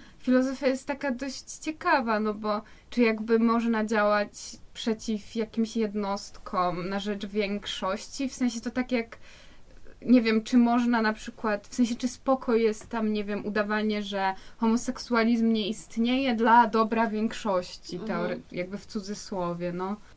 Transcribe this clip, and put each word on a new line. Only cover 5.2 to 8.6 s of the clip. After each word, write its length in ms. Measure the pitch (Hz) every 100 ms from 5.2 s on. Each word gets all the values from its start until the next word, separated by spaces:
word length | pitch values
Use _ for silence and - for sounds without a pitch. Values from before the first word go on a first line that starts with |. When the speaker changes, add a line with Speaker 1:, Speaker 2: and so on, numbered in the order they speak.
| - 226
Speaker 1:
jakimś 400 | 214 226 220 226
jednostkom 1120 | 208 208 196 202 - - - 190 180 175 175
na 100 | 202
rzecz 260 | 202 202 202
większości. 1040 | 202 196 202 - - 185 208 - - 269
W 40 |
sensie 280 | - 247 226